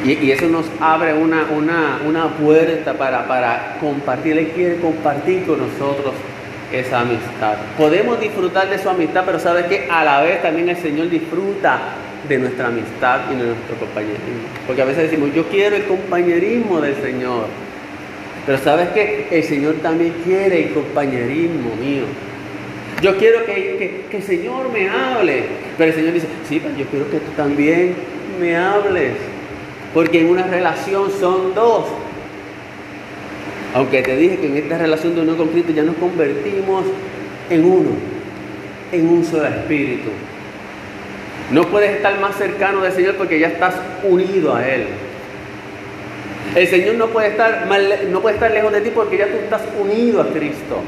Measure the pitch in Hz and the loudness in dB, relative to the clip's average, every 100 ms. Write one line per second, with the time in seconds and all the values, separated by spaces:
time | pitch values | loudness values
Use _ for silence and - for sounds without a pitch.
0 | 131 151 139 135 170 165 156 - 160 160 | 2 2 2 2 2 2 0 0 2 4
1 | 165 156 160 160 156 151 151 170 151 127 | 2 2 2 2 0 0 0 2 0 0
2 | 147 165 160 147 151 156 165 156 151 127 | 0 0 0 0 6 6 6 0 -2 -2
3 | 135 127 117 131 120 117 - - 151 143 | 0 0 0 0 2 0 -4 -4 -2 -2
4 | 139 127 160 156 156 165 180 170 170 156 | -2 -2 2 2 0 0 0 2 0 0
5 | 151 143 - 185 - 147 127 - 139 139 | 0 0 0 0 2 0 0 -2 -2 -2
6 | 139 123 - - - - - 127 123 127 | -4 -6 -10 -12 -14 -14 -6 -4 -2 0
7 | 120 113 - - 107 107 - - 151 175 | 2 0 -4 -2 -2 -2 -4 2 4 4
8 | 226 226 214 196 185 185 190 190 196 180 | 2 0 -2 0 0 2 0 0 0 0
9 | 156 185 185 170 180 175 175 190 185 170 | 2 2 2 2 2 2 2 0 2 2
10 | 156 139 214 196 175 160 175 175 175 147 | 4 6 4 2 2 2 0 0 -2 -2
11 | 170 170 - 170 196 202 156 123 - - | 0 0 0 -2 -2 0 2 0 -2 -8
12 | - - 147 135 127 123 123 117 104 - | -12 -12 -2 0 0 -2 -2 -2 -6 -2
13 | 127 131 135 135 120 113 - 117 107 - | 2 2 0 -2 -2 -2 -6 -8 -6 -4
14 | 107 104 131 120 113 - - 131 131 143 | -4 -6 -6 -8 -8 -10 -4 0 2 2
15 | 160 160 143 147 165 196 202 202 - 185 | 0 2 2 0 0 2 2 2 0 -2
16 | - 175 175 170 196 240 208 175 147 139 | 0 0 2 4 4 2 2 0 0 -2
17 | 131 127 127 120 107 - 98 - - - | -2 -4 -2 -2 -4 -8 -12 -14 -14 -14
18 | - - - - - 135 156 151 175 208 | -14 -14 -14 -10 -2 0 4 2 2 2
19 | 208 - - 170 151 147 143 160 170 165 | 0 0 0 0 2 0 0 0 0 0
20 | 170 165 170 190 196 175 151 156 139 147 | 0 0 0 2 4 2 2 -2 0 0
21 | 139 127 120 147 170 160 120 110 131 139 | 0 0 -2 0 0 0 -4 -4 -2 -2
22 | 110 101 - - - - - - - - | -4 -6 -10 -12 -12 -12 -12 -12 -10 0
23 | 190 190 220 226 226 196 190 190 185 - | 2 6 6 6 2 -2 -2 -2 -4 -6
24 | - 208 185 175 208 254 262 226 190 226 | -8 -8 -2 -2 -2 -4 -2 0 0 0
25 | 262 247 180 135 - - - - 160 160 | 0 2 2 2 -2 -6 -10 0 2 4
26 | 160 175 156 - - 147 151 139 131 143 | 2 0 -2 -8 -4 -4 -2 -6 -4 -4
27 | 147 156 151 - 143 143 147 170 180 180 | -2 -4 -4 -2 0 2 4 4 2 0
28 | - - - 190 175 170 180 208 202 180 | -6 -10 -8 -4 0 2 2 2 2 2
29 | 131 117 - - - - - - - 160 | 0 -2 -8 -10 -12 -12 -14 -14 -2 2
30 | 165 170 165 180 185 180 175 156 - 196 | 4 4 4 4 2 2 0 0 -2 0
31 | 196 - 180 185 185 190 233 208 - - | 0 0 2 2 0 2 4 4 0 -6
32 | - - - - - - - - - - | -10 -12 -12 -14 -14 -14 -16 -16 -14 -14
33 | - - - - - - - 127 131 131 | -14 -14 -12 -12 -10 -10 -2 0 2 2
34 | 131 131 175 185 160 139 151 165 175 156 | 2 4 4 4 0 -2 -2 0 2 2
35 | 170 170 160 165 160 170 170 156 156 160 | 0 2 0 2 2 2 2 2 2 2
36 | 180 175 143 - 202 196 190 190 185 190 | -2 2 0 0 -2 -2 0 0 0 -4
37 | - - - - - 170 165 185 151 - | -8 -10 -12 -12 0 4 6 6 4 0
38 | - - - - - - - - - 180 | -4 -10 -10 -12 -12 -12 -14 -14 -4 2
39 | 165 170 160 165 143 107 101 151 135 120 | 4 4 4 0 0 -2 -2 0 0 -2
40 | - 95 - - - - - - - - | -6 -8 -12 -14 -14 -14 -16 -14 -14 -14
41 | - - - - - 131 170 202 208 101 | -14 -12 -12 -12 0 2 4 4 2 2
42 | 196 202 196 202 196 - 196 196 185 185 | 0 2 -2 -2 -4 0 0 2 0 2
43 | 185 196 185 160 165 - 180 - - - | 2 2 0 2 2 2 0 0 -6 -4
44 | 196 180 185 196 151 120 127 131 104 98 | 2 4 4 2 2 2 0 0 -2 -6
45 | - - - - - - - - - - | -10 -12 -14 -14 -14 -14 -14 -14 -14 -14
46 | - - - - - 175 180 185 196 233 | -12 -12 -10 -10 -2 2 4 4 2 2
47 | 226 226 214 214 226 226 190 202 196 202 | 0 2 0 2 2 2 2 2 4 2
48 | 190 185 220 208 233 214 214 208 220 233 | 2 2 2 2 2 4 2 2 0 0
49 | 208 185 202 220 202 220 - - 196 214 | 0 2 0 0 -2 -4 -4 -2 0 2
50 | 240 202 151 156 151 - - 107 | 4 4 2 0 -2 -6 -6 -6